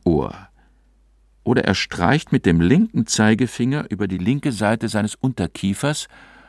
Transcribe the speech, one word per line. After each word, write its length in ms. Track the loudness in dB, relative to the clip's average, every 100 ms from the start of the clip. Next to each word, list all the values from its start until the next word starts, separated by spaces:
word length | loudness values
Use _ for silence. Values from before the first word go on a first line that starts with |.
Ohr. 460 | 0 0 -2 -8 -20 _ _ _ _ _ _ _ _ _ -2
Oder 180 | 0
er 100 | 0
streicht 600 | -2 -4 0 2 2 0
mit 120 | 0 2
dem 140 | 4
linken 480 | 4 4 2 0 -2
Zeigefinger 840 | 2 2 2 0 -2 -4 -4 -6
über 200 | -6 -4
die 80 | -2
linke 340 | -2 0 -2
Seite 380 | -2 0 0 -2
seines 260 | -2 -2 -2
Unterkiefers 920 | -4 -2 -6 -2 -4 -2 -2 -4 -8 -18 -20 -20